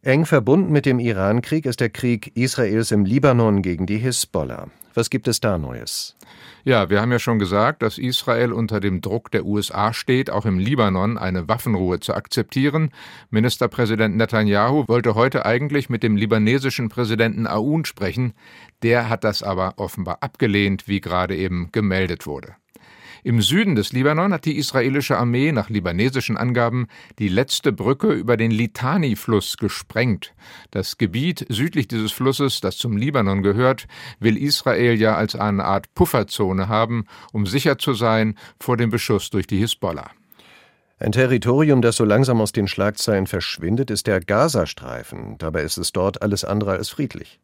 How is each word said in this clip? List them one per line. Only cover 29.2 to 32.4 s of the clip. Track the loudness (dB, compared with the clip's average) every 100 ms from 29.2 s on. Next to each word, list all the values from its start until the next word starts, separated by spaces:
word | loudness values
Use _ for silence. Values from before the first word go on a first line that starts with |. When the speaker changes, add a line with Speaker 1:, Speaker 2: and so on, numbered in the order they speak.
| 0 0 0 -4
Speaker 2:
gesprengt. | -4 -6 -6 -2 0 -2 -6 _ -20 -20 -10
Das | -6 -6 -2
Gebiet | -2 0 -2 -4 -6
südlich | -2 -2 -2 -2
dieses | -2 -4
Flusses, | 0 0 2